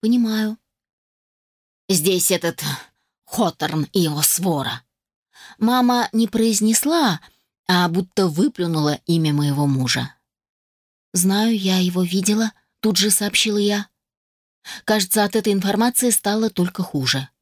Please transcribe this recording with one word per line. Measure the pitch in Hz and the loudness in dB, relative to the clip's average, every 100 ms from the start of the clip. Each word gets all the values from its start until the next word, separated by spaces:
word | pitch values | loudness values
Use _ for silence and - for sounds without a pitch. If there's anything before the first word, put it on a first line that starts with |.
"Понимаю". | 220 240 226 220 214 220 _ _ _ _ _ _ _ _ _ _ _ _ _ | 2 2 2 0 -4 -6 _ _ _ _ _ _ _ _ _ _ _ _ _
"Здесь | 190 156 185 - | -2 0 0 0
этот | 180 170 - 147 135 - _ _ _ | 0 -2 -6 -8 -8 -12 _ _ _
Хоторн | _ - 196 - 151 156 143 | _ -2 -2 -2 -4 -4 -2
и | 196 | 0
его | 165 147 | 0 0
свора". | 147 - 180 151 135 - _ _ _ _ _ _ - - | -2 0 0 -2 -2 -8 _ _ _ _ _ _ -20 -2
Мама | 220 254 247 247 240 | 0 4 4 2 0
не | 220 226 | 0 0
произнесла, | 226 226 208 214 226 277 339 269 156 - _ _ _ - | 2 2 2 2 2 2 2 2 0 -6 _ _ _ -2
а | 180 175 | 0 2
будто | 170 185 - 190 | 0 -2 0 0
выплюнула | 151 254 - 170 160 147 147 - | 2 0 0 -2 0 0 -2 0
имя | 170 156 | 0 2
моего | 147 147 139 143 | 2 0 2 0
мужа. | 135 127 135 127 - _ _ _ _ _ _ _ _ _ | 0 0 -2 -6 -12 _ _ _ _ _ _ _ _ _
"Знаю, | 185 180 196 226 220 | -2 0 2 0 0
я | 190 185 | 0 0
его | 180 180 | 0 0
видела", | 180 185 196 214 220 - _ _ | -2 0 0 0 -2 -6 _ _
тут | 214 185 | -2 0
же | 208 | 0
сообщила | - 208 - 220 208 | 0 0 -2 0 0
я. | 208 208 202 _ _ _ _ _ _ _ - - | 0 -2 -6 _ _ _ _ _ _ _ -18 -14
Кажется, | - 214 190 220 | -2 0 0 0
от | 202 | 0
этой | 220 214 | 0 0
информации | 202 190 196 240 - 247 | 0 0 0 0 2 0
стало | 220 - 214 220 | 0 0 -2 -2
только | - 180 - | 0 -4 -2
хуже. | 180 151 131 135 135 _ | -6 -4 -2 -2 -4 _